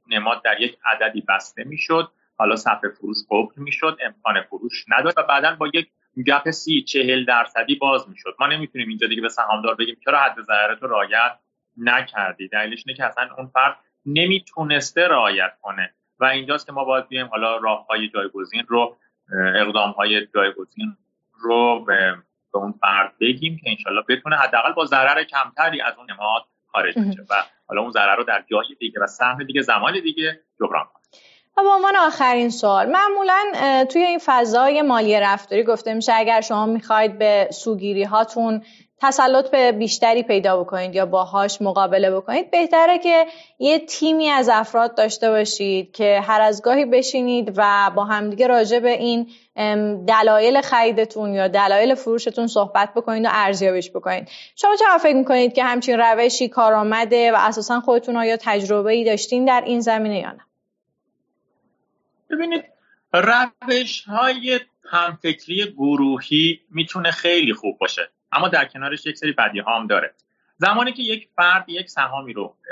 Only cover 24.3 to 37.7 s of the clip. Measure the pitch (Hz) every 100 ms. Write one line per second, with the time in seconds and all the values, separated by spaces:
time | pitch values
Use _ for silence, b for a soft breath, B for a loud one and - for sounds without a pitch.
24.3 | 151 131 117 131 170 156 135 131 151 156
25.3 | 139 131 139 165 151 123 117 123 98 104
26.3 | 113 - _ _ 107 90 87 98 95 -
27.3 | 101 - _ - 104 117 110 101 101 117
28.3 | 104 - 107 110 139 117 110 101 - 123
29.3 | 127 135 135 123 110 120 185 165 156 160
30.3 | 156 _ _ 104 80 - _ _ b b
31.3 | b b - 392 392 392 392 320 320 262
32.3 | 247 240 226 208 196 208 349 403 403 392
33.3 | 370 415 359 277 262 262 339 349 349 320
34.3 | 254 233 233 262 294 294 240 220 208 202
35.3 | 202 - 196 226 220 - 220 226 226 220
36.3 | 226 226 208 220 226 - 220 220 214 214
37.3 | 208 196 - -